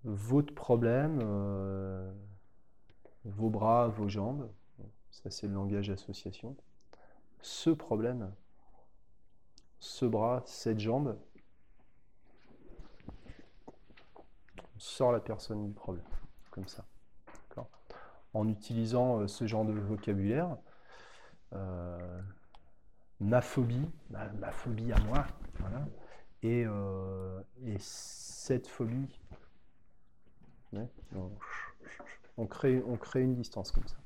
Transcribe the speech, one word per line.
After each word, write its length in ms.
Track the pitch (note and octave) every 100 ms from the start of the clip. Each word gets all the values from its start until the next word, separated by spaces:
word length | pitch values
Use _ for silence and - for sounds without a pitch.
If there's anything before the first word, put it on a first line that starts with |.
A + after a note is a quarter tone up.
| A#2
votre 500 | G2+ A2 C#3 C#3+ -
problème, 640 | - A#2 A#2 B2 D3+ D3+
euh... 880 | A2 G2+ G2+ G2 G2 F#2+ F#2+ F#2+ F#2+ G2 G2+ G2 - - - - - - - - A2+
vos 240 | G2 A2
bras, 380 | G#2+ G#2+ A#2 A#2+
vos 180 | G#2+ G#2
jambes, 420 | G2+ G2+ C#3+ A#2+ G2+ - - G#2 - -
ça 200 | - A2
c'est 180 | - G#2
le 60 |
langage 360 | G2 G2 G#2 G2+
association. 680 | F#2+ - G2 G2+ G2+ - - - - - - - - - -
Ce 280 | - - -
problème, 640 | D3+ - G#2+ A#2 B2+ G2 G2 - - - - - - - - - - - - - -
ce 260 | - - B2+
bras, 360 | A2 A2+ B2 A#2+
cette 340 | - A2+ A2
jambe, 380 | G#2 B2 C#3+ G#2+ - - - - - - - - - - - - - - - - - - - - - - - - - - - - - - - - - - - G#2
on 40 |
sort 320 | - - B2+
la 80 | A#2+
personne 460 | G#2+ A2 - G#2+ G#2
du 60 |
problème, 320 | G2+ - F2 - - - - -
comme 160 | - F#2
ça. 180 | - - - - - - - -
D'accord ? 200 | - - - - - - - -
En 140 | A2 G#2+
utilisant, 720 | G#2+ - A#2 A2 B2 B2+ A#2
euh, 60 | G2+
ce 180 | - A2+
genre 180 | A2 A2
de 80 |
vocabulaire, 840 | G#2+ G2+ G#2+ - G2 G2 B2+ F3 - - - - - - - - - -
euh, 680 | G2 F#2+ F2+ F2 F2 F2+ F2+ G2 - - - - - - - - -
ma 220 | G2+ B2
phobie, 460 | - - A#2+ A#2+ D#3 - -
ma, 160 | G2+ G#2
ma 180 | G#2 -
phobie 400 | - A#2+ A2 A#2
à 60 | G#2
moi, 240 | G#2 C3 - - - -
voilà, 260 | F#2+ A2+ D3 - - - - -
et, 200 | A2+ A#2+ A#2
euh, 760 | G#2 G2 F#2+ F#2+ F#2+ F#2+ F#2 F#2+ B2 B2
et 100 | G2+
cette 880 | - - - - - - - B2+ -
phobie, 520 | - A#2 B2 C3+ - - - - - - - - - - - - - - - -
ouais, 140 | G2+ A#2+ - - F#2+
on, 140 | F#2 G#2 - - - - - - - - - -
on 100 | G#2+
crée, 360 | - C#3 B2+ A#2+
on 100 | A#2
crée 240 | - C3
une 140 | B2+ B2
distance 360 | A#2 - F#2+
comme 160 | - -
ça. 100 | -